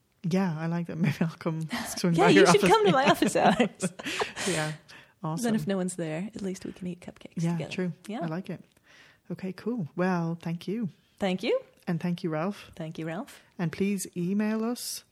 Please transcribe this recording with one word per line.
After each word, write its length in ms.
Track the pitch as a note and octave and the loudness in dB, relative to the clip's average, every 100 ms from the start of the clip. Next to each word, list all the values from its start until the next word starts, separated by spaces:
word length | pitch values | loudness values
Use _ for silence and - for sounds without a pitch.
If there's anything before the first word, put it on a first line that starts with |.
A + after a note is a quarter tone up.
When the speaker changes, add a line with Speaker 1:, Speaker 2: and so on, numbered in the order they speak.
| _ _ | _ _
Speaker 1:
Yeah, 320 | E3 F#3 F#3+ D#3 | 0 2 2 0
I 80 | E3 | -2
like 180 | E3+ E3 | -2 -4
that. 100 | D#3+ | 0
<laughs> 0 | |
Maybe 180 | D#3+ - | 0 2
I'll 80 | E3 - | -2 -2
come 300 | F3 D#3+ D#3+ A#3 | -4 -4 -4 -6
Speaker 2:
<laughs> 160 | - - | -6 -2
Speaker 1:
swing 180 | F3+ | 2
Speaker 2:
Yeah, 100 | E3+ | 6
Speaker 1:
by 60 | G4+ | 8
Speaker 2:
you 100 | F#4 | 8
Speaker 1:
your 60 | F3 | 10
Speaker 2:
should 100 | E3+ | 8
Speaker 1:
office. 60 | G3 | 6
Speaker 2:
come 160 | G#4+ G#4 | 6 6
to 60 | |
my 140 | B3 G3+ | 4 4
office 260 | - C4 - | 4 2 4
Speaker 1:
<laughs> 0 | |
Speaker 2:
hours. 560 | - G3 A3 - F#3 - C#4 - - - G3 | 4 4 2 0 -6 -4 -8 -6 -6 -4 -2
Speaker 1:
Yeah. 240 | D#3+ D#3 D3+ - - - _ | 0 -2 -6 -14 -20 -20 _
Awesome. 200 | D#3+ E3 | -6 -2
Speaker 2:
Then 100 | A#3 | 0
if 120 | G#3+ D#3 | 0 0
no 100 | F#3+ | -2
one's 200 | F#3 F#3 | -2 -4
there, 320 | D#3+ D#3 G3+ | -6 -6 -6
at 80 | G#3 | -6
least 220 | F#3+ F#3+ | -8 -6
we 80 | - | -10
can 140 | - F3+ | -10 -10
eat 140 | F3 | -10
cupcakes 420 | - - - - | -14 -18 -12 -4
Speaker 1:
Yeah, 100 | E3+ | -2
Speaker 2:
together. 200 | E3+ - | -2 -4
Speaker 1:
true. 200 | - F3+ D3+ - | -4 -4 -6 -10
Speaker 2:
Yeah. 140 | G#3 | -8
Speaker 1:
I 40 | E3+ | -6
like 240 | E3 F#3+ | -6 -8
it. 120 | E3+ - _ _ - - _ - | -12 -14 _ _ -20 -20 _ -14
Okay, 200 | F3 F#3 | -10 -10
cool. 360 | - G#3 B3 D3 - | -8 -6 -6 -6 -2
Well, 420 | F#3 F3 E3 E3+ | 0 0 -2 -4
thank 280 | E3 E3+ - | -6 -6 -6
you. 220 | A3 F#3+ - _ - | -4 -6 -8 _ -4
Speaker 2:
Thank 240 | F#3+ F#3 | -2 -2
you. 160 | A#3 B4+ - _ - | 0 -2 -4 _ -4
Speaker 1:
And 140 | E3 | -2
thank 220 | F3 E3+ | -2 -4
you, 60 | E3+ | -4
Ralph. 400 | D#3 F#3 G3+ - - | -2 -2 -6 -12 -14
Speaker 2:
Thank 220 | D#3+ E3+ | -12 -8
you, 80 | D#3+ | -8
Ralph. 360 | E3 C#4+ - _ - | -8 -10 -16 _ -4
Speaker 1:
And 120 | E3 | -4
please 340 | - G3 G3 - F3 | 0 -2 -2 -6 -6
email 480 | F3 G3+ G#3+ A3 | -2 0 0 -2
us. 400 | A3+ B3 - - - | -4 -6 -8 -12 -6